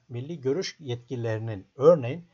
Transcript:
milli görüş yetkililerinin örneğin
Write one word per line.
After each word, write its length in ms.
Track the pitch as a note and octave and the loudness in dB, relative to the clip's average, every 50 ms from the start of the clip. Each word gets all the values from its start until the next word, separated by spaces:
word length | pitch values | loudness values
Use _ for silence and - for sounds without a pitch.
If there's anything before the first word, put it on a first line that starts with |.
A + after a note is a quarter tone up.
| _ - | _ -14
milli 320 | A#2+ A#2+ C3 D3+ F3 D3+ | -12 -12 -10 -10 -12 -6
görüş 360 | B2 C3 C#3 F3+ F#3 - - - | -4 -4 -2 -2 -4 -8 -12 -12
yetkililerinin 880 | D#3 B2 A#2+ A#2+ - - C3+ A#2+ A#2 A2+ A2 A2 A2+ A2+ G#2+ F#2+ F#2+ - _ | -10 -8 -8 -8 -8 -10 -8 -6 -4 -4 -4 -4 -4 -6 -8 -10 -12 -14 _
örneğin 520 | - C3+ D#3+ F3+ D#3 A#2+ A#2 C#3 F2 - - | 6 8 8 8 8 4 -4 -8 -10 -12 -18